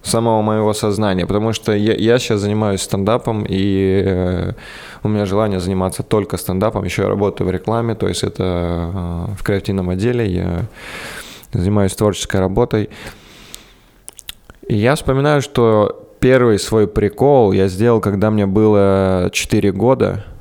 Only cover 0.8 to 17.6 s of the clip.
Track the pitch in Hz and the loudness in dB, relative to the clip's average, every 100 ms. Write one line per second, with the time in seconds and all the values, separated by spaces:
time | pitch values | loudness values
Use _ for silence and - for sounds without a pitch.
0.8 | 110 98 107 92 87 101 110 110 - 104 | -2 0 0 0 0 0 0 -2 -2 0
1.8 | 104 107 110 123 - 107 104 107 107 95 | 0 2 2 2 2 -2 0 0 0 -2
2.8 | - 98 98 123 - 107 - 95 98 95 | -2 -2 0 0 -2 -4 -2 -2 0 2
3.8 | 95 95 95 90 92 92 90 101 - - | 2 2 2 0 0 -2 -4 -6 -14 -18
4.8 | - - 107 107 101 98 110 95 90 95 | -18 -6 -2 -2 0 0 0 -2 -2 0
5.8 | 92 - - 107 101 92 - 92 107 104 | -2 -4 -2 -2 -2 -6 -4 -2 0 -2
6.8 | 90 95 98 101 101 - 92 90 - 113 | -4 -2 0 0 -2 0 -2 -2 -2 -2
7.8 | 117 107 95 92 - - 92 87 87 85 | -2 -2 -4 -2 -6 -4 -2 -2 -2 -4
8.8 | 85 95 87 85 87 101 - 98 - 98 | -4 -6 -6 -6 -6 -6 -2 -2 -2 -4
9.8 | 90 92 110 120 110 90 90 85 110 - | -2 -2 -2 0 -2 -2 -2 -4 -6 -10
10.8 | - - - - - - - - 90 104 | -16 -14 -14 -16 -18 -20 -8 -2 0 2
11.8 | 95 - 107 95 - 98 92 101 120 110 | 0 2 0 0 -4 0 0 0 0 0
12.8 | 101 - - - - - - - - _ | -4 -10 -18 -18 -20 -20 -20 -20 -20 _
13.8 | _ _ - - - - _ - - 110 | _ _ -20 -20 -20 -20 _ -20 -4 0
14.8 | 113 156 - 135 143 147 123 - 117 107 | 2 2 0 0 2 0 0 2 4 4
15.8 | 104 - - - 127 127 123 101 - 110 | 2 -2 -16 0 4 6 4 2 2 2
16.8 | 101 110 101 - 135 143 107 98 | 2 2 -2 2 4 6 4 4